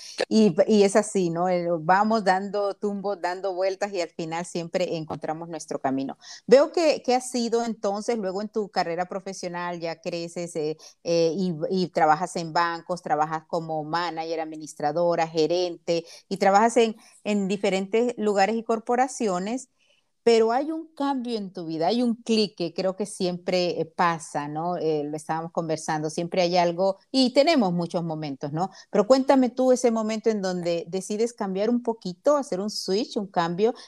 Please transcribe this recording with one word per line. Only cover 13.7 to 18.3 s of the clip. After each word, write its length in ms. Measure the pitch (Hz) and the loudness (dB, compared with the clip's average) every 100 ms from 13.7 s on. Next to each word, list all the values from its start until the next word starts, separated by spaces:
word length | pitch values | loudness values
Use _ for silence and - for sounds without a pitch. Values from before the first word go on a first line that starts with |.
| 156 | -6
manager, 560 | 151 165 175 160 165 160 | -4 -4 -2 -6 -6 -6
administradora, 840 | 160 156 151 - 147 160 170 165 | -6 -10 -14 -4 -2 2 2 2
gerente, 800 | 160 165 156 175 180 160 - 170 - - - | 0 2 2 2 0 -4 -2 -2 -4 -16 -8
y 80 | |
trabajas 400 | 190 196 196 233 | 2 6 6 6
en, 220 | 240 226 220 _ _ | 4 2 0 _ _
en 240 | 214 202 196 | -2 0 0
diferentes 640 | 202 202 190 190 226 247 - | 0 0 0 0 0 0 0
lugares 400 | 214 | 0